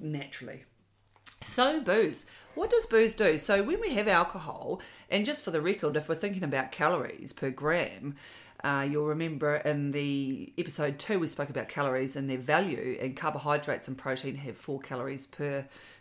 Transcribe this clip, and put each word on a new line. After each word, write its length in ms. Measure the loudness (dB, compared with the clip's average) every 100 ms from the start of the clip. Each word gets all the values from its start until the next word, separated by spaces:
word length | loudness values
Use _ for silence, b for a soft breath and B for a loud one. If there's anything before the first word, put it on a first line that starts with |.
naturally. 640 | -6 -6 -8 -12 -14 -14 -18 _ _ _ _ _ -18 -12
So 400 | -4 2 4 4
booze. 440 | 2 4 4 0 B B B -4
What 140 | 2
does 160 | 2 6
booze 280 | 6 6
do? 240 | 6 4 4
So 240 | 4 4
when 200 | 4 0
we 140 | 0 2
have 120 | 4
alcohol, 720 | 4 4 0 -8 -8 -6 -6 B B B
and 160 | 0 0
just 180 | -2
for 80 | -2
the 80 | 0
record, 380 | 0 2 0 0
if 100 | 0
we're 80 | -2
thinking 280 | -2 -2
about 280 | -2 -2 -2
calories 640 | 0 2 2 0 -8 -12
per 160 | -4 -4
gram, 640 | -2 0 2 0 -4 -8 -8 B B B -6
uh, 240 | 0 0 2
you'll 180 | 2 2
remember 480 | 0 -2 0 2 2
in 340 | 2 2 0
the 600 | 0 0 0 0 -4 -6 -6
episode 400 | -4 -2 -2 -2
two 220 | -2 0
we 80 | 0
spoke 220 | -2 -4
about 180 | -4 -4
calories 480 | -2 0 2 0 -2
and 140 | -2
their 80 | -2
value, 600 | 2 2 2 -2 -4 -4
and 160 | -4 -2
carbohydrates 720 | -2 -2 0 0 0 -4 -4
and 80 | -8
protein 380 | -4 -4 -4 -6
have 200 | -8 -10
four 240 | -8 -8
calories 460 | -6 -6 -6 -8 -10
per 420 | -6 -4 -4 -6 B B B